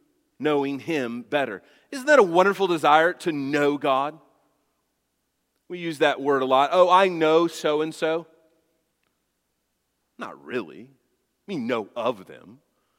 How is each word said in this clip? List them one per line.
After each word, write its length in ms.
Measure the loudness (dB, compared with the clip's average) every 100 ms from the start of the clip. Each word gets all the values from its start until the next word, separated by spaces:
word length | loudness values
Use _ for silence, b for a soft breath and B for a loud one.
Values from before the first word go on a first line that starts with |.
| _ _ _ -8
knowing 400 | -2 -2 -4 -6
him 440 | -6 -6 -6 -10
better. 400 | -6 -6 -6 -8 _ b b
Isn't 160 | -8 2
that 140 | 4
a 20 |
wonderful 460 | 6 4 2 2 -2
desire 440 | 0 4 4 4
to 180 | -2 -6
know 440 | -6 -4 -2 0 -2
God? 400 | -2 -2 -4 -10 _ _ _ _ _ _ _ _ _ _ _ _ _ _ -18
We 120 | -12
use 200 | -10 0
that 220 | 0 0
word 220 | -2 0
a 40 | 2
lot. 240 | 2 4
"Oh, 160 | 4 6
I 200 | 6 4
know 400 | 2 2 2 2
so-and-so." 800 | -2 -4 -2 -4 -4 -4 -4 -6 _ _ _ _ _ _ _ _ _ _ _ _ _ _ _ _ _ _ -18
Not 260 | -16 -16
really. 460 | -12 -10 -10 -14 -20
I 600 | _ _ _ _ _ -12
mean, 160 | -10 -6
know 220 | -6 -8 -6
of 300 | -6 -6 -12
them. 340 | -20 -20 -20 _ _ _